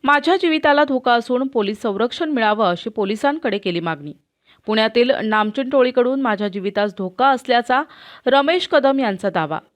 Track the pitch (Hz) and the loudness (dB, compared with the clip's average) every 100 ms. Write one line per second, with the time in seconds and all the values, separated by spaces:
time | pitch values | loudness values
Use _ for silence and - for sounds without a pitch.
0 | 277 285 294 381 349 311 302 285 294 254 | 2 2 2 2 2 2 2 4 2 0
1 | 254 240 233 247 269 247 202 214 226 196 | 2 0 0 -2 -2 -2 -2 -4 -4 -2
2 | 240 - 320 269 214 214 202 175 214 214 | -4 -2 -4 0 0 2 0 0 -6 -4
3 | 196 214 277 311 262 202 196 175 165 151 | -4 -2 -2 -2 -4 -4 -4 -4 -4 -6
4 | 147 - _ _ _ _ - 214 220 233 | -10 -18 _ _ _ _ -4 0 2 2
5 | 240 - 220 214 214 214 262 269 254 254 | 2 0 0 0 0 -2 0 2 2 2
6 | 247 269 254 202 208 196 190 202 208 208 | 0 0 -2 -2 -4 -4 -4 -2 -2 -4
7 | 185 185 269 254 262 240 240 262 311 - | -10 0 2 2 2 0 2 -2 -2 -14
8 | - - - 277 285 349 - 320 269 269 | -20 -6 2 2 2 -2 2 2 2 0
9 | 240 190 202 180 156 160 _ | -2 -2 -2 -2 -2 -6 _